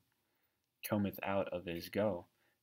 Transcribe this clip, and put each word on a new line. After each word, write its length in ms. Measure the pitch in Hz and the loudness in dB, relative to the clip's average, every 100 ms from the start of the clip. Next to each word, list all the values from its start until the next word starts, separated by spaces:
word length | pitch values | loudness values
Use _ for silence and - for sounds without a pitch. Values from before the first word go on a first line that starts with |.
| _ _ _ _ _ _ _ _ | _ _ _ _ _ _ _ _
cometh 360 | - 107 101 - | 0 2 2 0
out 240 | - 98 92 | 0 0 0
of 160 | 90 90 | -2 -4
his 240 | 85 87 | -6 -2
gall. 400 | 98 107 87 - _ _ _ | 2 2 0 -6 _ _ _